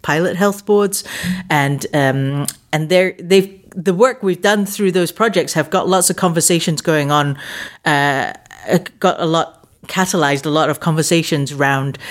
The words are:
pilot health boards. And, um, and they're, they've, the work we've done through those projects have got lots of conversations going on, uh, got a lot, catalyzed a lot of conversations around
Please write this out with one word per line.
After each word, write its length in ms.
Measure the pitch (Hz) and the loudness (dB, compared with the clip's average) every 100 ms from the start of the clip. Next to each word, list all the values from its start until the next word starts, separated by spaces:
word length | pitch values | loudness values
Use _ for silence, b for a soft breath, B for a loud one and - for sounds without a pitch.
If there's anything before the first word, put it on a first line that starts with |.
pilot 340 | - 151 180 175 | -2 0 0 0
health 300 | 202 202 - | 0 0 0
boards. 380 | 208 202 202 - B 175 185 B | 2 2 -4 -10 B -6 -6 B
And, 360 | 151 139 139 - | 0 0 -2 -2
um, 520 | 151 135 135 135 143 143 - _ | 0 2 2 -2 -2 -6 -8 _
and 180 | 151 156 | -4 0
they're, 260 | 180 185 - | 2 2 -2
they've, 320 | 175 190 190 - - 190 | 2 2 2 -4 -18 -8
the 180 | 170 | -2
work 280 | 180 254 254 | 2 2 2
we've 200 | 196 175 | -4 0
done 240 | 202 208 196 | 2 2 0
through 260 | - 196 | 0 0
those 200 | 180 170 | 2 0
projects 400 | - 226 185 160 | 0 0 0 -2
have 160 | 160 151 | -2 0
got 180 | 190 - | 0 2
lots 220 | 185 - | 2 2
of 60 | 180 | 0
conversations 640 | 185 170 - 175 175 156 | 0 2 2 0 0 -2
going 280 | - 156 143 | 0 0 2
on, 280 | 147 143 139 B B B B 160 | 2 0 -2 B B B B -2
uh, 480 | 147 143 135 117 - - - - 170 - - | 2 2 0 -4 -8 -18 -14 -2 -2 -2 -2
got 200 | 185 - | 0 0
a 60 | 165 | 0
lot, 420 | 165 156 - _ _ - | 0 -2 -8 _ _ -8
catalyzed 580 | - 185 190 147 143 151 | -4 -2 2 2 0 0
a 40 | |
lot 200 | 151 147 | 0 0
of 100 | 147 | 0
conversations 720 | 170 156 151 170 156 151 139 | -2 0 2 0 0 -2 -2
around 460 | 143 139 135 139 127 B | -2 0 0 -2 -6 B